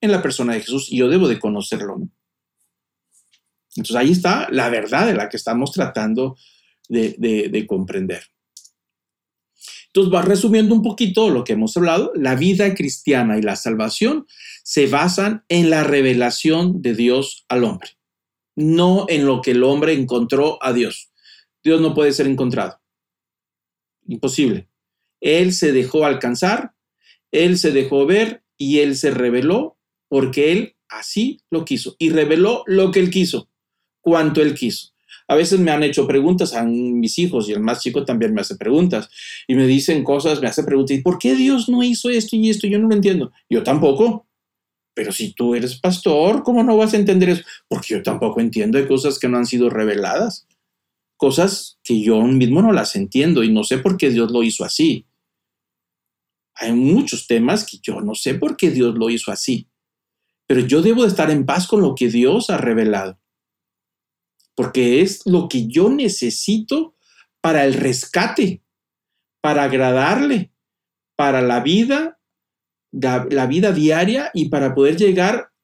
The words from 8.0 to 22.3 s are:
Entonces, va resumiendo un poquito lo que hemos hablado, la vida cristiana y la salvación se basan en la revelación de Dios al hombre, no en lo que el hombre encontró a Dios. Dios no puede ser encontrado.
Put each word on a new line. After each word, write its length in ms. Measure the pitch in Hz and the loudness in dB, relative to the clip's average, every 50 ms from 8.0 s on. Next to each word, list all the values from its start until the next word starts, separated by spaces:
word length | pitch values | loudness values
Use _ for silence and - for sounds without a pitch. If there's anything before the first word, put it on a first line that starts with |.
| 95 92 87 - - _ _ _ _ _ _ - _ _ _ _ _ _ _ _ _ _ _ _ _ _ _ _ _ _ _ _ - - - - - | -6 -6 -8 -10 -12 _ _ _ _ _ _ -20 _ _ _ _ _ _ _ _ _ _ _ _ _ _ _ _ _ _ _ _ -20 -20 -20 -20 -20
Entonces, 260 | _ _ 196 190 185 | _ _ 2 2 4
va 80 | 180 175 | 2 2
resumiendo 540 | 180 185 202 190 240 220 220 220 220 208 233 | 2 2 2 2 2 2 4 4 4 4 2
un 80 | 220 | 2
poquito 480 | - 226 202 - 240 185 180 220 220 208 | 2 0 -2 -2 -4 0 0 2 2 2
lo 120 | 147 120 | 2 0
que 120 | 113 - 110 | -2 -2 -2
hemos 200 | 107 113 110 - | -2 -2 -2 0
hablado, 380 | 170 175 165 165 170 - - - | 0 0 2 2 0 -2 -2 -4
la 200 | 170 135 131 131 | -2 -2 -2 0
vida 400 | 127 160 185 196 185 202 196 190 | 2 2 2 2 2 0 0 0
cristiana 640 | - 143 135 - - - 143 139 123 120 110 107 110 | -2 -6 -6 -6 -6 -2 0 0 2 2 0 0 0
y 40 | |
la 140 | 107 104 98 | -2 -2 -4
salvación 720 | - - 117 113 110 110 110 - - 214 247 311 311 - _ - - - - - - | -4 -4 -4 -4 -2 -4 -4 -2 -2 0 0 0 -2 -6 _ -20 -20 -20 -20 -20 -18
se 260 | _ - - 151 139 135 | _ -4 0 0 2 2
basan 580 | 131 143 160 180 180 - 196 208 220 214 - _ | 2 0 0 0 0 0 -2 -2 -4 -6 -4 _
en 220 | 170 175 170 160 | 2 2 4 4
la 140 | 160 156 147 | 4 2 2
revelación 1000 | 139 147 139 135 131 120 120 123 120 120 - - 160 160 165 175 180 180 180 | 2 2 2 2 2 2 2 0 -2 -2 -2 0 0 0 2 0 0 -2 -2
de 120 | 131 123 113 | -2 -4 -2
Dios 520 | 110 120 120 123 135 135 - - - _ _ | 0 2 2 2 0 -2 -4 -10 -16 _ _
al 160 | 127 127 120 | 0 0 0
hombre, 320 | 110 95 92 - - _ _ _ _ _ _ _ _ _ _ _ _ _ | 0 -2 -6 -12 -18 _ _ _ _ _ _ _ _ _ _ _ _ _
no 500 | - 151 156 165 165 175 180 190 196 - - | -2 0 2 4 4 4 4 2 2 0 -2
en 160 | 165 147 143 | -2 0 0
lo 160 | 139 131 123 | 0 0 0
que 120 | - 135 | 0 0
el 100 | 123 120 127 | 2 2 2
hombre 300 | 135 143 147 151 160 160 | 2 2 2 0 0 0
encontró 680 | 139 127 120 123 120 117 117 139 135 143 156 156 - | 0 -2 -2 -2 -2 -2 0 0 0 0 0 -2 -4
a 120 | 135 131 120 | -4 -2 -2
Dios. 380 | 123 117 - - - - _ _ _ _ _ - _ _ _ _ _ _ | 0 -2 -2 -6 -12 -18 _ _ _ _ _ -20 _ _ _ _ _ _
Dios 160 | 151 160 160 | 2 2 2
no 140 | 160 156 - | 2 0 0
puede 180 | 147 151 143 | 2 2 2
ser 140 | 135 156 139 | 2 0 0
encontrado. 520 | 135 | -2